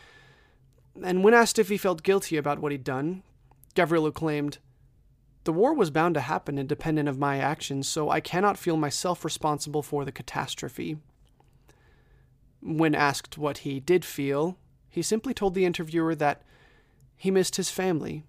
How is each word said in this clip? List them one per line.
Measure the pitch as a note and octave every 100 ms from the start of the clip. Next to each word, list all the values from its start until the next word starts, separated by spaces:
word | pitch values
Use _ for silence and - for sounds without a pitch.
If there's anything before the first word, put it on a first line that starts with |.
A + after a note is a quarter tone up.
| - - - _ _ _ _ _ _ -
And | F#3 F3+
when | G3
asked | A#3 A3+ -
if | G3
he | G3+
felt | G3 E3+
guilty | F#3 G3 - D#3
about | D3 D3
what | D3+
he'd | C#3+
done, | B2+ C3 D3+ F#3 - _ _ _ - -
Gavrilo | E3 E3 D#3
claimed, | - D#3+ D3 D3 - _ _ _ _ _ _ _ _
"The | -
war | D#3+ B3
was | D#4 F3
bound | D3 E3+
to | D3+
happen | B2 F3+ - C#3+
independent | C3+ D3 E3 D#3 D3
of | C3+
my | C#3+ C#3
actions, | C#3 D3+ - C#3 C#3
so | - D3+
I | D#3
cannot | D#3 F3 G3+ F#3
feel | - D#3+
myself | D3 - F3+ E3+
responsible | D#3+ - D#3 C#3+ D3+ D3
for | C#3 C#3+
the | C#3
catastrophe." | - - C#3+ C#3 - C#3 - E3+ D3+ - _ _ _ _ _ _ _ _ _ _ _ _ _ _ _
When | - D#3 D#3+
asked | D3 C#3+ C3+ - -
what | D3 C3+
he | D3 C3+
did | C3 F3+
feel, | - - C#3 C#3 E3 F#3+ _ _ _
he | -
simply | E3 A3 C4+
told | A#3 G3
the | F#3
interviewer | F3+ E3+ D#3+ E3 E3
that | D#3 D3 - _ - - _ _ _ - _
he | F#3+
missed | F#3+ F3+ -
his | F#3
family | - F#3 D#3+ - D3+